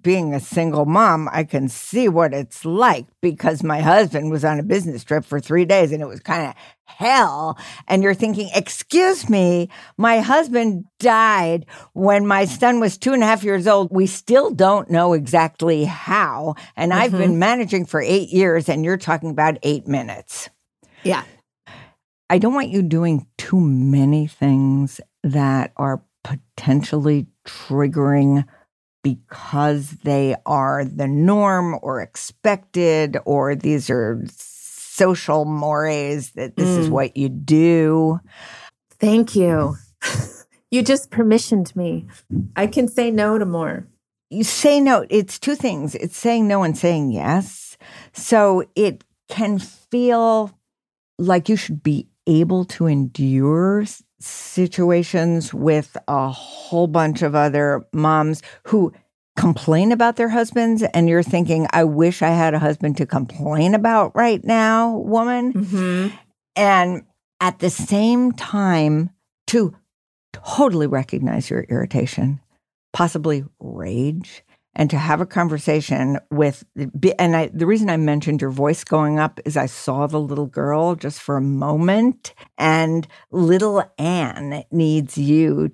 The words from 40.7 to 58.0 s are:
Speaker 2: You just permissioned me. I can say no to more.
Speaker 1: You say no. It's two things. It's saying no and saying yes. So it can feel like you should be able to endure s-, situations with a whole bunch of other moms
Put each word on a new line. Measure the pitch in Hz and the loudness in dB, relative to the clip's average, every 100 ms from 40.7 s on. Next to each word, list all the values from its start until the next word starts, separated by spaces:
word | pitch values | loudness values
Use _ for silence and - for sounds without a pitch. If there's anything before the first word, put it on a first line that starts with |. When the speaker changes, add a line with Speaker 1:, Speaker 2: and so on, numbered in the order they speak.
Speaker 2:
You | 247 | 0
just | 226 269 - | 2 0 0
permissioned | 226 220 226 - 208 175 | 0 2 2 2 -2 -2
me. | 185 175 165 - - _ - - | -4 -6 -6 -10 -20 _ -6 -4
I | - 208 | -2 -2
can | 269 247 | 0 0
say | 254 240 | 0 0
no | 214 208 220 | 0 0 0
to | 196 | -2
more. | 170 156 156 - _ _ _ _ | -4 -6 -8 -12 _ _ _ _
Speaker 1:
You | 208 | -6
say | 220 - 294 285 | -4 2 4 4
no. | 269 226 123 | 4 2 2
It's | 214 190 - | 0 0 -6
two | - | -6
things. | 285 254 160 147 | -4 -4 -4 -8
It's | - 175 - | -8 -10 -4
saying | 240 233 214 | -2 2 2
no | 196 | 2
and | 175 156 | 0 0
saying | 175 165 139 | 0 0 0
yes. | 107 85 175 190 - - - - - - | -2 0 0 -2 -12 -20 -20 -20 -20 -20
So | - - 226 202 185 - - | -16 2 4 4 2 -2 0
it | 208 - _ _ _ | -2 -2 _ _ _
can | - 214 196 | -4 -2 -2
feel | - - _ 247 247 233 226 220 208 - _ _ _ _ _ - | -6 -18 _ 0 2 2 2 2 -2 -10 _ _ _ _ _ -4
like | 175 185 165 | 2 2 2
you | 214 | -2
should | - 151 | -2 -4
be | 156 147 - _ - | -2 -2 -6 _ 2
able | 156 165 185 180 | 2 4 0 -4
to | - 165 | -2 0
endure | 143 131 - 135 131 139 160 185 202 | 2 -2 -2 0 2 2 2 2 0
s-, | 208 - _ _ | -4 -10 _ _
situations | - - - - 180 - 175 175 165 180 170 170 151 | -18 -16 -8 -2 -2 0 2 2 2 0 0 -2 -4
with | - 147 151 147 - - | -2 0 0 -2 -12 -4
a | 139 135 | -2 -2
whole | 127 - - - 170 175 | -6 -16 -20 -4 0 2
bunch | 165 156 147 | 2 0 0
of | 156 | 0
other | 147 147 143 147 139 - | 2 2 2 0 -2 -4
moms | 151 | -2